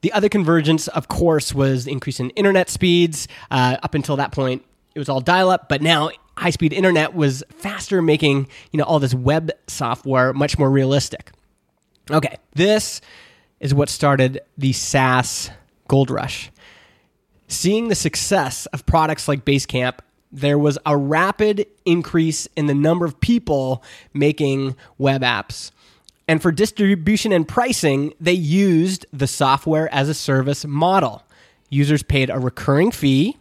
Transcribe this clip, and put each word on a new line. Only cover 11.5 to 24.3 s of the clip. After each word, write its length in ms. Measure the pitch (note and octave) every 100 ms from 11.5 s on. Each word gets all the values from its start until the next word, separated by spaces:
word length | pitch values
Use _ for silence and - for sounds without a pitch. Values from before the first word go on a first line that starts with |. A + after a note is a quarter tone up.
| _ _ _ _ _ -
Okay, 260 | D3+ - - _
this 480 | C#3 F#3 G#3+ - - - - - _ _ _
is 140 | C#3
what 160 | C#3 D3
started 520 | - D3 C#3 C3 C3+ - -
the 160 | C3+
SaaS 760 | B2+ - C#3+ C3 B2+ B2 - - - _ _ _
gold 240 | C3+ C3+
rush. 400 | A#2+ C#3 - - _ - - _ _ _ _ _ _ _
Seeing 400 | - E3+ G#3+ A#3
the 80 | G3
success 720 | D#3+ - - G3 C3+ - -
of 180 | C#3+ -
products 420 | E3 D#3 D#3 -
like 180 | C#3 A#2+
Basecamp, 540 | C#3 - C3+ B2+ - - _ _
there 280 | C#3+ C#3+ C#3+
was 180 | D3 D3 -
a 100 | D3
rapid 680 | C#3 D#3 F#3 G#3 G#3+ G#3 C#3+ _ -
increase 640 | E3+ D#3+ E3+ D#3+ D#3 - -
in 120 | D3
the 80 | C#3+
number 300 | D3 F3 E3+
of 140 | C#3
people 640 | - A#3 - C#3+ C3 C3 - - -
making 640 | C#3+ D3+